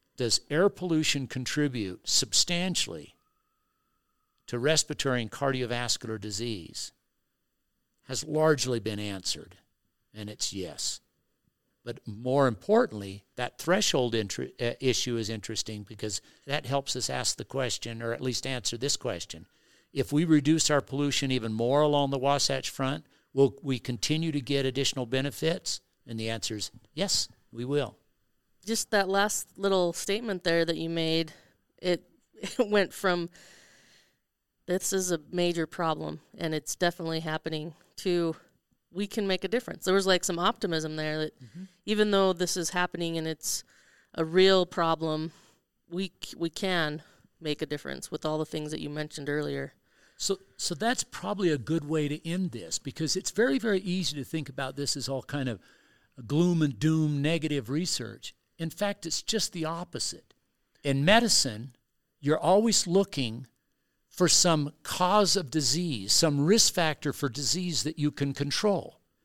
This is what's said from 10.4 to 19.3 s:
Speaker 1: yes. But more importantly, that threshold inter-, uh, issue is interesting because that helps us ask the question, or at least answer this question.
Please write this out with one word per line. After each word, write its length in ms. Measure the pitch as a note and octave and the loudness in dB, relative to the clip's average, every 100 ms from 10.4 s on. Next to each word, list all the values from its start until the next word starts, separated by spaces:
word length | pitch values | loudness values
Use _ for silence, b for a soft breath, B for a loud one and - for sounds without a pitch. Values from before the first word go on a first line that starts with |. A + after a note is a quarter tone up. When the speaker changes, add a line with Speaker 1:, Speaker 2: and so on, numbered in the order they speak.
| - | -6
Speaker 1:
yes. 480 | G2 F2 C#2+ - - _ _ _ _ _ _ _ _ | -6 -8 -6 -8 -8 _ _ _ _ _ _ _ _
But 160 | A#2+ A#2 - | -12 -12 -12
more 400 | G#2 B2+ C#3 C3+ | -8 0 4 4
importantly, 760 | A2 - A3 B3 G#2+ G2 G2 - - | 2 2 4 4 -2 -10 -12 -14 -8
that 240 | B2 - | -8 -4
threshold 560 | - F#3+ G#3+ D3+ B2 A2+ | 0 2 2 2 2 0
inter-, 340 | G#2 - C3 - | -2 -6 -8 -4
uh, 120 | A#2+ - | -4 0
issue 380 | C3+ A#2+ - A#2 | 0 0 0 -2
is 120 | G#2+ | -4
interesting 540 | A2 - G#2+ - G#2+ | -6 -6 -8 -6 -10
because 380 | G2+ G#2+ G#2+ G2+ b b - | -12 -8 -6 -6 b b -6
that 180 | D3 B2+ | -6 -2
helps 300 | C#3 C#3 C3 | -2 -2 -4
us 140 | A#2 | -4
ask 280 | C3 A#2+ - | -2 -2 -4
the 80 | A2 | -4
question, 560 | C3+ B2 - A#2 A2+ | -4 -2 -4 -6 -6
or 120 | A#2 | -6
at 80 | A#2+ | -4
least 260 | C3 A#2 C3+ | -2 -2 -4
answer 300 | B2+ - A#2+ | -4 -4 -4
this 200 | C3+ - | -2 -2
question. 480 | B2+ F2 - | -2 -6 -8